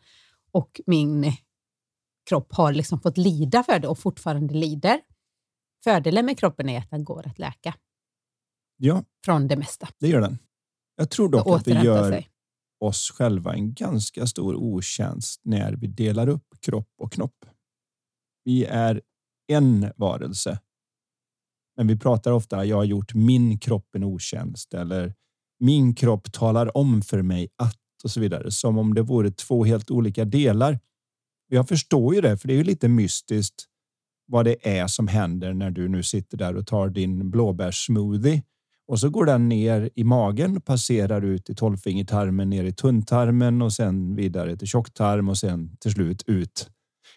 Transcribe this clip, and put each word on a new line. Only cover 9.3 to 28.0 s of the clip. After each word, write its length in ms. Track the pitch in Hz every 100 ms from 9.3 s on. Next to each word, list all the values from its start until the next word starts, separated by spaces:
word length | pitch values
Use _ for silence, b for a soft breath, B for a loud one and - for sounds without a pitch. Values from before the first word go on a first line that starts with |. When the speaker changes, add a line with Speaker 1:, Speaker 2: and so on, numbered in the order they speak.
| 156 139
Speaker 1:
det 80 | 139
mesta. 320 | - - - -
Speaker 2:
Det 80 | 156
gör 140 | 135
den. 160 | 101 123 - _ _ _ _ -
Jag 140 | 156
tror 200 | - 190
dock 160 | - 185
Speaker 1:
Och 80 | 170
Speaker 2:
att 120 | -
vi 40 |
Speaker 1:
återhämta 140 | 113 117
Speaker 2:
gör 260 | 107 101
Speaker 1:
sig. 180 | 95 - _ _ _ _ _
Speaker 2:
oss 320 | 107 - -
själva 420 | - 120 95 87
en 200 | 101 107
ganska 540 | 123 190 117 - - 131
stor 280 | - 190 -
otjänst 840 | 117 92 - - 104 - - -
när 300 | 113 101 101
vi 140 | 104 104
delar 400 | 98 110 104 127
upp 200 | 151 - _
kropp 280 | - 110 - _
och 140 | 107
knopp. 340 | - 131 - _ _ _ _ _ _ _ _ _ _
Vi 220 | 127 127 -
är 360 | 117 113 107 - _ _ _ -
en 440 | 147 135 104 101 -
varelse. 640 | 98 60 65 98 - 101 - _ _ _ _ _ _ _ _ _ _ -
Men 100 | 110
vi 100 | 107
pratar 320 | 131 113 123
ofta, 340 | 120 - 98 101
"Jag 100 | 104
har 80 |
gjort 300 | 104 101 98
min 460 | 110 117 127 117 104
kropp 360 | - 101 - 98
en 80 |
otjänst", 720 | 98 90 - - 87 - -
eller 420 | 87 87 92 90 - _ _ _ _
"Min 360 | 123 147 127 117
kropp 360 | 120 104 -
talar 440 | - 113 113 110 139
om 240 | 139 110
för 200 | - 101
mig 260 | 92 90 87 -
att", 240 | 120 - _ _